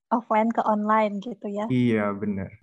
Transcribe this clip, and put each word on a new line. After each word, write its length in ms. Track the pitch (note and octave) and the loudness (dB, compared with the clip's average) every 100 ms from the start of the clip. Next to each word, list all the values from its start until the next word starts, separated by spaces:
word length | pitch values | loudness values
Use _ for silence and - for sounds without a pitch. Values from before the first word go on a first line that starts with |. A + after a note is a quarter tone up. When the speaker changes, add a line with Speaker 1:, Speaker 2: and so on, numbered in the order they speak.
| - | -4
Speaker 1:
offline 400 | A#3+ - A3 A3+ | -4 0 0 2
ke 80 | A#3 - | 0 0
online 480 | G#3+ G#3 A3 G#3+ G3+ | 0 2 2 2 -2
gitu 240 | A#3+ G3+ G#3 | -8 -10 -8
ya? 160 | G3+ G#3+ | -6 -2
Speaker 2:
Iya, 400 | B2+ B2 A2 G#2 | 2 2 2 0
benar. 400 | G2+ G#2 F#2+ F#2+ - | -2 -4 -4 -6 -4